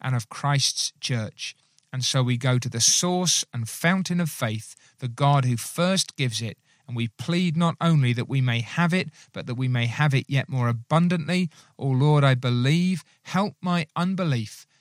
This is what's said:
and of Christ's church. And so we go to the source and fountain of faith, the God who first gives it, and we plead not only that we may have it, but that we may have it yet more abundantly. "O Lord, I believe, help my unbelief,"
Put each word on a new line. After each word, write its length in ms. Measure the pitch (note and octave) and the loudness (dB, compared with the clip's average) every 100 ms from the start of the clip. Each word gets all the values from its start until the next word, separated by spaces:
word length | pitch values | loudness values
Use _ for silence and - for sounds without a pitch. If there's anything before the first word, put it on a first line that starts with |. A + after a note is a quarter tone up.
and 140 | C3 | -4
of 140 | B2 - | -4 -4
Christ's 640 | - C#3+ C#3 - - - - | -4 0 2 0 -2 -6 -6
church. 540 | - A#2+ G#2+ - - - _ _ _ | -6 -4 -6 -10 -14 -14 _ _ _
And 120 | C3 | -6
so 180 | B2 C#3 | -2 0
we 140 | B2 A#2+ | 2 0
go 220 | C3 B2 | 2 0
to 100 | A#2+ | 0
the 120 | A2+ | 0
source 640 | - - F3+ F3+ F3 - - | 2 2 2 0 2 0 -2
and 160 | A#2 A2+ | -8 -8
fountain 520 | - E3+ F#3+ F3+ F3 | 0 2 2 0 -2
of 100 | E3 | -2
faith, 440 | - A2+ G#2+ - - _ _ | -2 -4 -4 -10 -20 _ _
the 80 | B2+ | -10
God 360 | A#2 C#3+ C#3+ | 0 4 4
who 120 | B2+ A#2 | 4 0
first 580 | - - F3 F#3+ - - | -4 -2 0 0 -2 -4
gives 240 | B2+ G#2+ | -4 -2
it, 180 | A2+ - _ _ - | -8 -10 _ _ -10
and 100 | A#2+ | -4
we 120 | A#2 | -4
plead 480 | - - F3 F3+ D#3+ | -6 -4 0 0 2
not 200 | E3+ F3 | 0 2
only 320 | E3 D#3 B2 | 4 4 4
that 160 | A#2+ G#2+ | 2 -2
we 120 | C3+ | 0
may 200 | B2+ A#2 | 0 0
have 340 | A2 - E3+ | -2 0 0
it, 140 | F#3 - - - | 0 -4 -10 -16
but 140 | G2 F2+ | -12 -8
that 100 | B2 | -4
we 120 | C3 | -2
may 180 | B2 A#2 | 0 -2
have 280 | A2+ D3+ | 2 2
it 120 | C3+ - | 2 0
yet 200 | C#3 - | -2 -2
more 200 | C3 A#2+ | -2 0
abundantly. 800 | A2+ - D#3 F3 F3 D#3 F3+ F3+ - _ - | -2 0 2 2 0 -2 -2 -2 -6 _ -8
"O 80 | C#3 | -2
Lord, 360 | B2+ D3 D3 | 2 4 6
I 120 | C#3 | 4
believe, 680 | B2+ B2+ B2 B2+ E3 F3+ F#3 - _ | 2 2 0 2 2 2 -2 -8 _
help 320 | - F3+ G#3 - | -6 -2 -2 -4
my 260 | F3+ F3 - D#3+ | -2 -2 -2 -4
unbelief," 680 | F3+ F#3+ F3 B2 G#2+ - - _ | -2 -2 -2 -2 -4 -12 -20 _